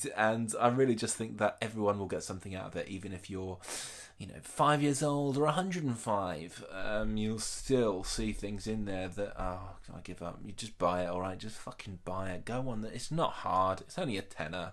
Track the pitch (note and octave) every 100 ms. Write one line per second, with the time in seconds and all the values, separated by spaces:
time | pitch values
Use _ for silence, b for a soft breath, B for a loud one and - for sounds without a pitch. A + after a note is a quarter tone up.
0 | C#3+ G#2 A2 A2+ A2 A2 A#2+ B2+ C3+ A2+
1 | A2 - A2+ G#2+ G#2 - A2 A2 G2+ G2+
2 | F#2 F2+ - F#2+ G2 F#2 G2 F2 - F#2+
3 | F#2+ F#2 - F#2+ F#2+ F2+ B B B B
4 | B - G2+ - - - C#3+ D3 D3 C#3
5 | D3 C#3+ C#3+ C3+ D3+ D#3 F#3+ F3 C#3+ A2+
6 | A#2 G2+ F#2 D#2 E2+ - - F#2+ G#2+ G#2+
7 | A2 G#2+ G#2+ A2 - - - B2+ A2 F#2
8 | F#2+ - G#2+ G#2 G2+ G2+ A2 A2 G2+ F#2+
9 | F#2+ F#2+ G2+ - F#2 F#2 F#2+ - - F2
10 | F2+ F2 F2 - G#2+ - A2 - F2 F2+
11 | F2 F2+ F#2 F#2 G#2+ - - - G2+ F2
12 | - F#2 F#2+ F2+ - B2+ C4 A3 G#3+ B2
13 | - D#3+ D#3 - F2+ F#2 F#2+ F#2+ - -
14 | C3+ C#3+ - - D#2 F2+ E2